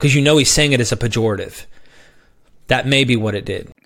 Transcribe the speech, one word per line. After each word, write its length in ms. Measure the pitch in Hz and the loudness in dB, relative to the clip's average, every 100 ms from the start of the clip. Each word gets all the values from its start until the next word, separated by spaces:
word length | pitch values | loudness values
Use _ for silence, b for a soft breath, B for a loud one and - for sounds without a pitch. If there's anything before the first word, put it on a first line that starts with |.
'Cause 140 | 147 | 0
you 80 | 143 | 2
know 140 | 143 156 | 4 4
he's 140 | 127 | 4
saying 220 | - 147 | 2 2
it 80 | 131 | 2
as 100 | 117 | 0
a 60 | 107 | -2
pejorative. 680 | 117 113 110 95 - - - b b b b b b b b - - | -2 0 -2 -2 -8 -14 -20 b b b b b b b b -16 -4
That 200 | 127 123 | -2 2
may 180 | 139 | 2
be 120 | 127 117 | 2 0
what 180 | 107 | -2
it 100 | 101 | -4
did. 280 | - 92 - - | -6 -8 -10 -12